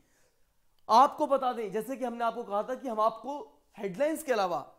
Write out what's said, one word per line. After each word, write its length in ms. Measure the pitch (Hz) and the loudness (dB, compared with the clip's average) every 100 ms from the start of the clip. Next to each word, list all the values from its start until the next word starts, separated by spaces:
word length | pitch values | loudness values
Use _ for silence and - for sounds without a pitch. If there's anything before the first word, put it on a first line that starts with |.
| _ _ _ _ _ _ _ _ - | _ _ _ _ _ _ _ _ 4
आपको 380 | 226 285 277 294 | 8 8 4 0
बता 260 | 269 254 | 2 0
दें, 200 | 233 208 | -4 -4
जैसे 240 | 202 220 254 | -4 -4 -6
कि 80 | |
हमने 200 | 247 233 | -6 -2
आपको 200 | 233 233 | -4 -4
कहा 180 | 196 202 | -4 -4
था 120 | 214 | -2
कि 140 | 254 262 | -6 -4
हम 120 | 214 | 0
आपको 640 | 220 220 247 285 - - _ - | 0 0 -8 -10 -12 -20 _ -10
हेडलाइंस 440 | 202 180 294 311 | -8 -2 0 0
के 100 | 269 | -2
अलावा 420 | 226 185 156 - | 0 0 -2 -6